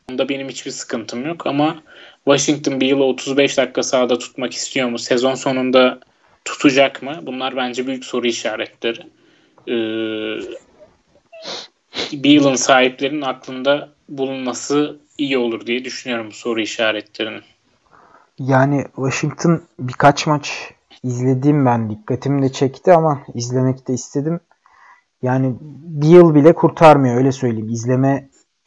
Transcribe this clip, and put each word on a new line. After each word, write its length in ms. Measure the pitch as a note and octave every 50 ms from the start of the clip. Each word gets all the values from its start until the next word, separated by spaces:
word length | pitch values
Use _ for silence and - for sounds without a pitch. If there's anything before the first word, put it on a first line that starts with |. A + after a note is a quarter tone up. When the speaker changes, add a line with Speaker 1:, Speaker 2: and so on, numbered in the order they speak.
| _ -
Speaker 1:
Onda 180 | B2+ B2+ C3+ C3
benim 200 | C#3 C3+ C3+ C3+
hiçbir 220 | B2 - - C#3
sıkıntım 540 | - - - - C3+ A#2 G#2 - A#2+ A#2+ C3+
yok 220 | D#3+ E3+ E3 -
ama 360 | C#3 C#3 C#3+ D3 D#3+ E3 - - _ - - - - _ _ _
Washington 560 | C#3+ C#3+ C#3+ - - D3 D3 D3 C#3+ C3+ C3
Beal'ı 220 | C3 C3 C#3+ C#3 C#3
otuz 340 | C3 B2 - - C3+ C3+
beş 200 | C#3+ C#3 C3+ -
dakika 260 | C#3 B2+ B2+ - - -
sahada 340 | - C#3 B2+ B2+ A#2+ B2
tutmak 360 | A#2+ - - - - B2+ A#2+ -
istiyor 360 | - - - - C#3 B2+ A#2+
mu? 100 | A#2 A#2
Sezon 360 | - - C3 A#2+ B2+ C3+ C#3
sonunda 640 | C3 - C#3 C3 C3 B2+ B2+ B2+ C3 B2+ B2 B2 - - _ _ _ _ _ _ _ -
tutacak 580 | - - - - C#3+ B2+ C3+ C3+ C3 - - B2+
mı? 160 | C3+ D#3 E3+
Bunlar 340 | D#3+ C#3 B2+ C3 C3 B2 A#2+
bence 320 | C3 B2+ B2 A#2+ B2+ B2+
büyük 180 | C3+ C3 B2+ -
soru 220 | - - B2 A#2+
işaretleri. 720 | A#2+ A2+ - - A2 A2 A2 A2 - - _ - A#2 A#2 - - - _ _ _ _ _ _ _ _ _ _ _
Ee, 60 | - B2 A#2 A2+ A2 A2 A2+ A2 A2 A2 A2 G#2+ G#2+ G#2+ G#2+ G2+ - - - - _ _ _ - _ _ _ _ _ _ _ _ _ E5+ E5 - - - - - - _ _ _ _ - - - - D#3
Beal'ın 420 | C#3 C3+ C#3+ D3 D3 C#3 C#3 C3
sahiplerinin 640 | A#2+ - - C3+ B2+ B2+ C3 C3 - C#3 C3+ D3+ D3+
aklında 680 | C#3 C3 B2+ - - - C3 B2+ B2+ C#3 C#3+ D3 C#3+ - _ _ _ -
bulunması 880 | D3+ C3 C3 C3+ C3+ C3 C3 B2 A#2+ - - - C#3+ D3 D3 D3 - - _ _ _
iyi 200 | - C#3+ C3+ C3+
olur 280 | B2+ A#2+ A#2 A2+ G2+ G2
diye 200 | A2+ A#2+ B2+ B2+
düşünüyorum 420 | B2+ - - - C3 A#2+ A2+ G#2+
bu 80 | G#2+ G#2
soru 260 | - - A#2+ A2+ A2+
işaretlerinin. 800 | G#2+ G#2 - - A2+ G#2+ G#2+ G#2 - _ - - G#2+ G#2+ G#2+ G#2+ - _ _ _ _ _ _ _ _ _ _ _ _ _ _ _ _ _ _ -
Speaker 2:
Yani 440 | C3 C3 C3+ C3 C3+ C#3+ C#3+ C#3 - - _
Washington 680 | A#2+ C3 C3 - - - D3 - - - E3+ E3 D#3+ - _ _ -
birkaç 480 | B2+ B2+ B2 - - D3 C#3+ - -
maç 240 | D#3+ D3+ C#3+ D3 - - - - - - _ _ _ - _ -
izledim 640 | B2+ B2 B2 B2+ C3 C3 B2+ C3 D3 D3+ D3 C3+
ben. 240 | B2 A#2+ A#2 A2+ G#2+
Dikkatimi 520 | G#2+ G#2+ - - B2+ - - C#3 C#3+ C#3
de 100 | C3+ C3
çekti 400 | C3+ - C#3+ C3 - - - F#3
ama 320 | F3+ D#3+ D#3+ D#3 C#3+ C3+ - - -
izlemek 540 | A#2+ A#2+ B2 B2 C3 B2+ C3 C3 C3+ -
de 60 | - B2+
istedim. 460 | B2 - - - C#3+ C#3+ D#3+ E3+ F3 - _ _ _ _ _ _ _ - - - _ _ _ _ _
Yani 340 | - B2+ B2+ C3 C3 C3 A#2 - D3 D3+ - C3 D#3
bir 240 | F3 D#3+ C#3+ D3
yıl 280 | D#3 F3 F3+ E3+ E3 D3
bile 180 | D3 C#3 E3 E3+
kurtarmıyor, 640 | - - D#3 - - E3+ D#3 D3 C#3 C3+ B2 A#2+
öyle 140 | B2 C3 C#3
söyleyeyim. 380 | C3 - C3 A#2+ A2+ A2 A2 A2
İzleme 600 | A#2 A2+ A2+ B2 B2+ B2+ C3+ C#3 C#3 C3+ - - _ _ _ _ _ _ _